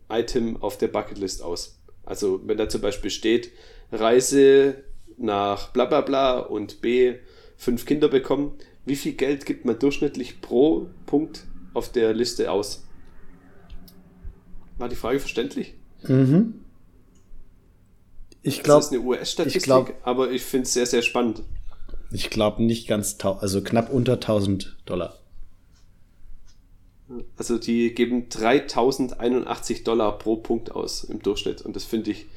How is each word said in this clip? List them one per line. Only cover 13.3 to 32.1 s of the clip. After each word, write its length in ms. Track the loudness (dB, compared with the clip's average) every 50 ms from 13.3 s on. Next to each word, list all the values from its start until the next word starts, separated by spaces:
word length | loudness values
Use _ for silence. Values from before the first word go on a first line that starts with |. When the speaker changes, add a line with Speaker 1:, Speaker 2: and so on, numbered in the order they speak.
| -14 -16 -20 -20 -20 -20 -16 -14 -14 -14 -14 -14 -20 -20 -20 -20 -20 -16 -14 -14 -14 -14 -16 -16 -14 -14 -14 -10 -8
Speaker 1:
War 120 | -6 -6 -4
die 80 | -4
Frage 240 | -4 -2 0 0 0
verständlich? 540 | -2 -2 -2 -2 -2 -2 -4 -6 -8 -8 -10 -18 -20 -20 -20 -8 0
Speaker 2:
Mhm. 600 | 2 4 6 6 6 6 6 4 4 0 -8 -16 -20 -20 -20 -20 -20 -20 -20 -20 _ -20 -20 -20 -16 -14 -14 -14 -16 -18 -20 _ _ _ _ _ _ _ -20 _ _ -16 -16 -16 -16 -14 -8 -4
Ich 140 | -4 -4
Speaker 1:
Das 80 | 0 4
Speaker 2:
glaub, 160 | 6 6 6
Speaker 1:
ist 120 | 6 4 0
eine 80 | 0 0
U-S-Statistik, 600 | 0 -2 -2 -2 -4 -2 -2 0 0 0 0 4
Speaker 2:
ich 20 |
glaub, 300 | 6 6 6 4 2 -4 -6 -4
Speaker 1:
aber 300 | -2 0 0 0 0 0
ich 100 | -2 -2
find's 300 | -2 -2 0 0 0 0
sehr, 140 | 0 2
sehr 160 | 2 2 2 2
spannend. 420 | 2 2 2 2 0 0 -4 -6 -6 -6 -6 -6 -6 -6 -6 -6 -6 -6 -6 -6 -4
Speaker 2:
Ich 180 | -4 -4 -4 -2
glaub 280 | 0 2 2 2 2 2
nicht 300 | 2 2 2 0 -2 -2
ganz 300 | -2 -2 -2 -4 -4 -4
tau-, 200 | -2 -2 -2 -2
also 240 | -2 -2 0 -2 0
knapp 300 | 0 2 2 2 2 2
unter 260 | 2 2 2 2 0
tausend 580 | 2 0 2 2 2 2 0 0 -2 -6 -10 -12 -10
Dollar. 340 | -8 -6 -6 -6 -8 -10 -16 -20 -16 -12 -12 -12 -12 -14 -20 -20 -20 -20 -20 -20 -20 -20 -20 -20 -20 _ -20 -16 -14 -14 -14 -14 -16 -20 -20 -20 -20 -20 -20 -20 -20 _ _ -20 -16 -12 -12 -12 -10 -10
Speaker 1:
Also 220 | -8 -4 -2 -2 -2
die 360 | 0 2 2 2 2 2 2
geben 340 | 2 0 2 0 0 -2 -4
dreitausendeinundachtzig 1600 | -4 0 2 4 4 4 2 0 0 2 2 2 2 0 -2 -4 -4 -2 0 0 2 0 0 -2 -6 -4 -4 -4 -4 -2 -2
Dollar 340 | 0 0 2 2 0 0 -2
pro 180 | -2 -2 -2
Punkt 360 | -2 -2 -2 -4 -2 -4 -6 -8
aus 320 | -6 -6 -6 -8 -8 -8
im 180 | -8 -8 -4 -2
Durchschnitt. 400 | -2 -2 -2 -2 -4 -6 -6 -8
Und 140 | -10 -10
das 80 | -10 -8
finde 260 | -4 -4 -2 -2 -2